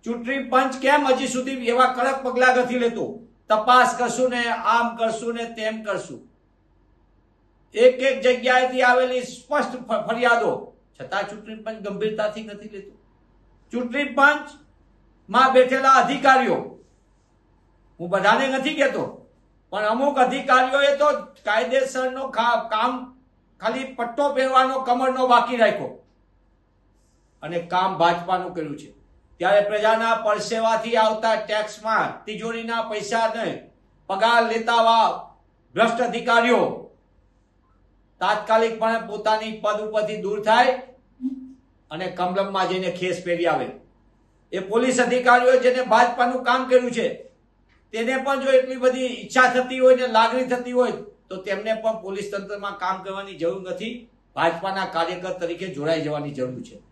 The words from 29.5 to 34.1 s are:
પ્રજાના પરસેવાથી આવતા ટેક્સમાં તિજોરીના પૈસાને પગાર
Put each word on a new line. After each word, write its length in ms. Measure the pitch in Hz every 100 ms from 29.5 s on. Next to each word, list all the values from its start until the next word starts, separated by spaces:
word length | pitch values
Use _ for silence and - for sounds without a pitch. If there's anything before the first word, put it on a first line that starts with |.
| 202
પ્રજાના 540 | 202 208 214 226 226
પરસેવાથી 840 | 226 220 208 208 226 226 220 226 233
આવતા 380 | 220 214 226
ટેક્સમાં 880 | 214 - 214 214 - 220 214 147 -
તિજોરીના 580 | - 214 226 226 226 233
પૈસાને 880 | 220 208 - 233 226 220 190 - - _ _ _
પગાર 420 | _